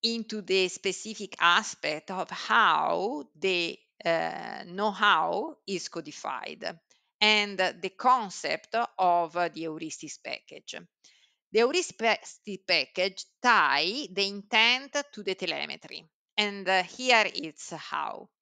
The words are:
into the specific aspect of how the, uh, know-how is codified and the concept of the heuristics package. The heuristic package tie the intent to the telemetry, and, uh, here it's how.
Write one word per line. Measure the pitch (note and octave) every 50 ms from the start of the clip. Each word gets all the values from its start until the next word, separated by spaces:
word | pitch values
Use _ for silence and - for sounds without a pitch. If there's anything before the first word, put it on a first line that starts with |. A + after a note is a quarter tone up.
| -
into | A3+ A#3 A#3 A3 A3 A3 G#3+
the | F#3+ D#3+ F#3 F#3+ F#3
specific | F3+ - - - G3 F3+ - - A3 A3 - G#3 F#3 - -
aspect | E3 E3+ F3 F#3 G#3+ - - _ - D3 D3+ D3+ _ -
of | - F#3+ E3+ -
how | - - - - A3 A#3 A3 F#3 D#3+ D3+ D3+ D#3 E3+ E3+ F3+ A3 C#4 D4+ C4+ _ _ D#3
the, | E3 F#3+ F#3 F3 E3+ E3 - - _ _ _ _ -
uh, | E3+ E3 D#3+ E3 E3 E3 - - - - - -
know-how | F3 F3 F#3+ G#3 G#3+ G3 F#3+ G#3+ G#3 F#3+ D#3+ D#3+ E3+ E3+ F#3+ B3+ E4 D4+ _ _
is | - G3 E3+ -
codified | - - E3+ D3+ D3+ D3+ - - D#3 C#3 A2+ - - D3+ - - - E3+ E3 _ _ _ _ _ _ _ _
and | G#3+ G#3+ G#3+ G#3+ G#3 G3+ G3+
the | F#3 F#3 F3+ - F3 E3+ F#3 -
concept | - - B3+ B3+ B3+ A3 F#3 F3 - - D3 D#3+ E3 - _ - A3+ A#3 - _ -
of | F#3 F3+ F3 F3 E3+ D#3+ D#3+
the | F3+ F3 E3+ D3+ D#3 E3
heuristics | E3 D#3 D#3 E3 D#3 - - - D3+ - -
package. | _ - - - _ - - D#3+ F3 - - E3+ F3 _ _ _ _ _ _ _ _ _ _ _ _ _
The | - G#3+
heuristic | A#3 B3+ D4+ F4+ F4 - - - A3+ A3+ G#3 - - - - _ _ - G3 F#3 _
package | - F3+ D#3+ C3 - _ - F3+ G3 F#3 - - _ _ _
tie | - A#3+ - G3 D#3+ C#3 C3 C#3+ D#3 F3 G#3 C4+ D4 -
the | F#3 G3 G3+
intent | G3 G3+ G3+ G3 _ - A3 A3 A#3 B3 B3+ C#4 C#4 - D4 C#4+ C#4+ -
to | - G3+
the | G3 F#3+
telemetry, | - F#3+ E3+ D#3 C#3+ D3 D3+ - - - - - - E3 E3 _ _ _ _ _
and, | - G#3 G#3 G3+ G3+ F#3+
uh, | F3+ F#3+ F#3 F3+
here | F3 - - B3+ B3+ B3 A3+ G#3 F#3+ -
it's | - D3+ D#3+ - - - -
how. | F3 D#3 - - - D3+ D3 - - - - _ _ _